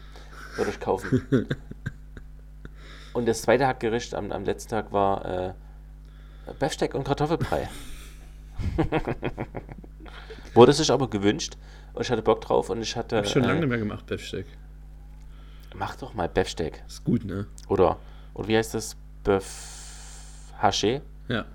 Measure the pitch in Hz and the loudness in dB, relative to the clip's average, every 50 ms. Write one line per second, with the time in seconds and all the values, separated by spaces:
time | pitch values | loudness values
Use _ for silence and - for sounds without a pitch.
0 | - - - - - - - - - - - - 110 104 - - - - 95 95 | -12 -16 -18 -18 -18 -16 -16 -16 -14 -10 -2 -2 -2 -2 -2 -4 0 0 0 0
1 | - - 131 123 - - 139 117 - - - - - - - - - - - - | 2 2 2 2 4 4 2 2 4 2 -4 -6 -6 -14 -14 -10 -10 -10 -10 -10
2 | - - - - - - - - - - - - - - - - - - - - | -16 -16 -16 -16 -16 -16 -16 -16 -16 -18 -18 -16 -16 -16 -16 -16 -16 -16 -16 -16
3 | - - - 120 120 113 110 - - - 113 123 139 127 123 - - 110 110 120 | -14 -4 -2 0 2 2 2 2 6 6 6 6 6 4 2 2 0 2 2 2
4 | - - - - 104 101 - 95 101 101 104 - - - 117 107 104 - 104 101 | 0 -2 -4 -4 -4 -4 -4 -2 0 0 -2 -2 -2 -2 -2 -2 -2 2 2 4
5 | 98 98 98 - - 92 92 90 92 95 95 - - - - - - - - - | 4 6 4 2 0 -2 -2 -2 -2 -4 -6 -8 -14 -16 -16 -16 -16 -16 -16 -16
6 | - - - - - - - - - - - - 135 151 - - 165 151 - 139 | -16 -18 -18 -18 -18 -16 -16 -16 -14 -12 -4 -2 -2 -2 0 0 -2 0 0 -2
7 | 135 135 139 - 147 151 170 156 - - - 76 - - - - - - - - | 0 0 2 2 4 2 2 2 2 0 0 0 0 -2 -6 -10 -10 -10 -10 -12
8 | - - - - - - - - - - - - - - - 160 151 - 156 160 | -12 -14 -16 -16 -16 -16 -16 -16 -16 -12 -6 -4 -2 -2 2 0 0 2 0 -2
9 | - 120 117 - - 120 - - 110 - - - - - - - - - - - | -2 -2 -4 -4 -4 -6 -4 -4 -8 -8 -8 -10 -10 -10 -14 -14 -14 -16 -16 -16
10 | - - - - - - - - - - - - - 147 143 147 156 147 123 139 | -16 -16 -14 -16 -14 -14 -14 -14 -10 4 12 12 12 12 12 6 6 4 4 4
11 | 135 110 - 101 98 101 - - - - - - - - - - - - - - | 4 2 0 4 4 4 4 4 -2 -8 -10 -12 -16 -16 -18 -18 -16 -12 -6 -4
12 | 117 - 123 110 107 113 110 - - - 127 123 - - 95 113 110 - - 120 | 0 0 0 2 6 6 6 4 4 4 4 4 4 2 -2 -2 -2 -4 -4 -4
13 | 113 - 120 107 101 101 - 143 123 95 95 165 165 131 120 117 107 104 98 98 | -4 2 2 2 2 4 4 4 6 6 4 4 2 2 2 0 0 -2 -4 -6
14 | - - 101 92 - - - 92 98 - - - - - - - - - - - | -6 -6 -6 -6 -4 -6 -6 -6 -6 -8 -12 -16 -16 -16 -16 -16 -16 -16 -16 -16
15 | - - - - - - - - - - - - - - - 95 98 95 - - | -16 -16 -16 -16 -16 -16 -16 -16 -16 -16 -16 -16 -16 -14 -8 -6 -6 -6 -6 -8
16 | - - - 104 85 80 - 95 92 - - - 82 73 - - - - - - | -10 -8 -4 -2 -2 2 2 2 2 2 0 -4 -4 -4 -4 -8 -14 -14 -14 -6
17 | - - 131 117 - 95 82 98 101 - - - - - 101 92 90 - - - | 0 2 2 2 2 -2 -4 -4 -6 -6 -10 -12 -2 2 6 6 8 6 6 2
18 | - - - - - - - - 95 101 110 110 113 - - 113 107 - - - | -6 -16 -16 -16 -16 -14 -8 -6 0 4 4 4 4 4 -2 -4 -4 -4 -10 -12
19 | - - - - - 101 98 95 - - - - - - - - - - - - | -16 -16 -14 -4 4 4 4 4 4 0 -12 -12 -12 -14 -14 -14 -14 -14 -14 -14
20 | - - - - - - - - - - - - - 101 95 - - 104 127 147 | -14 -16 -16 -16 -16 -16 -16 -16 -16 -14 -6 2 2 4 4 4 2 2 2 2
21 | - - - - - - 123 104 - - | -4 -10 -16 -14 -4 -2 -2 -2 -2 -4